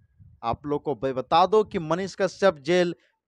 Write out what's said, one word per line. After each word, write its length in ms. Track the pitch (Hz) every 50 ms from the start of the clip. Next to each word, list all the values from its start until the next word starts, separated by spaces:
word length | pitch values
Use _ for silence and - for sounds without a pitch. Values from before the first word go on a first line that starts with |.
| _ _ _ _ - - - _ -
आप 240 | 117 120 - -
लोग 160 | 147 147 147 -
को 120 | 156 139
मैं 180 | 110 - 135 131
बता 300 | 127 127 - 160 165 185
दो 160 | 190 202 220 214
कि 140 | - - 190
मनीष 340 | 160 156 165 180 196 180 -
कश्यप 440 | - 196 180 - - 202 190 170 147
जेल 340 | 131 147 175 180 180 175 165 - _ _ _ _ _